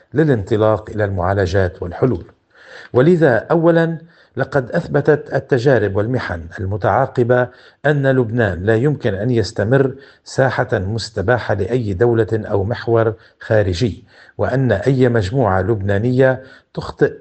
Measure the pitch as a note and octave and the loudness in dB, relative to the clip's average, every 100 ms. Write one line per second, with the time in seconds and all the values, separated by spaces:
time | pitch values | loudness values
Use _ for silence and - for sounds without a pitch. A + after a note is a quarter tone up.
0 | _ B2 D#3 A#2 F#2+ G#2 G#2+ G#2+ - G#2+ | _ 0 2 0 0 2 2 0 -4 -4
1 | G2+ F#2+ F2+ G2+ F2+ G2 F2+ - F2 - | -4 -2 -2 0 0 0 -2 -4 -10 -2
2 | C3+ - - _ _ _ - - - A#2 | -2 -2 -8 _ _ _ -20 -20 -4 2
3 | D3+ F3 D#3 A2 - E3+ E3 E3 E3 D#3+ | 4 4 4 2 0 2 4 2 2 -4
4 | - _ _ - - C#3+ A#2+ F3 - C#3+ | -12 _ _ -6 -2 -2 -2 -4 -2 0
5 | D3 D3 - C3+ - B2+ C#3 A#2 G2+ G2 | 2 2 0 -6 -2 0 4 4 2 0
6 | A2 B2+ - E2+ E2+ - F#2+ G#2 A2 G#2+ | -2 -2 -4 -8 -10 -8 -6 -2 0 2
7 | C3+ - A#2+ B2 B2 - - _ D3 C#3+ | 0 0 2 2 0 -6 -20 _ -2 0
8 | C3+ C3 A2 A#2+ G#2 E2+ G2+ A2+ D3 C3+ | 2 2 0 0 0 0 0 2 0 0
9 | A2+ F#2+ B2 A#2 G2 - G#2 C3+ C3+ B2+ | -2 -2 0 0 -2 -2 2 2 2 -4
10 | - _ - - C3 - A#2+ A2+ F#2 A2+ | -18 _ -8 -2 0 0 -2 -2 -2 -6
11 | - - F#2 A#2+ - G2+ F#2+ B2+ G#2 F#2 | -8 -4 0 0 0 -4 -2 -2 -2 0
12 | A#2+ A2+ A2 A2 G#2 G#2 G2 A#2 - A#2 | 2 2 0 -2 -2 -2 -2 -4 0 0
13 | A2+ G#2+ _ - - G#2+ G2+ E2+ G2+ E2 | 0 -2 _ -12 -2 0 0 0 -2 -4
14 | - - - - G2 C3 B2+ G2 C3+ C3 | -16 -20 -14 -6 -2 0 0 0 0 2
15 | B2+ A#2 F#2 C3 G#2+ F#2 F#2 G#2+ G2 G2+ | 2 2 0 0 2 2 0 -2 -2 -2
16 | A#2+ B2+ C3 B2+ - - _ - - - | 0 2 2 0 -6 -20 _ -12 -10 0
17 | C#3 - | 0 0